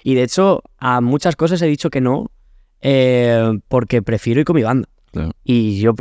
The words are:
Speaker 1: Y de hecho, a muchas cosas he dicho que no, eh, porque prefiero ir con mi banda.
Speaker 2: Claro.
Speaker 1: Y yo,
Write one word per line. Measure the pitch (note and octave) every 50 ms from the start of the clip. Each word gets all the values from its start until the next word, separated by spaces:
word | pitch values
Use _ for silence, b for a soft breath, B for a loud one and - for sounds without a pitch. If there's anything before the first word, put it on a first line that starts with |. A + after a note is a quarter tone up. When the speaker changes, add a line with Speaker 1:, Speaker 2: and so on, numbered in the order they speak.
Speaker 1:
Y | b C3 C3
de | B2+ B2+
hecho, | A#2+ - - F#3+ G3 F3+ - - _ _ -
a | - B2+ B2 B2
muchas | A#2+ A#2+ C3+ D3+ - F3+ D#3+
cosas | - D#3+ E3 F#3 E3+
he | E3+ D#3
dicho | D3 - - D#3+
que | - C3+
no, | B2+ B2 B2+ D3 - - _ _ _ _ _ - _ _ _ _
eh, | - C#3 C3+ C3+ B2+ B2+ B2+ B2 A#2+ A#2+ A#2 A2+ A2+ A2+ A2 G2+ - -
porque | - B2+ A#2 G2+ - A#2+
prefiero | G2 - A2+ G#2 - A#2+ A#2 C3+
ir | D#3
con | - E3+
mi | D3+
banda. | A2 A2 B2+ C3 - - _ _ _ _
Speaker 2:
Claro. | - E2 D#2 E2 - _ _
Speaker 1:
Y | - B2 A#2+ A2 G#2+ G2+ G2
yo, | G#2 A2+ A2+ G#2+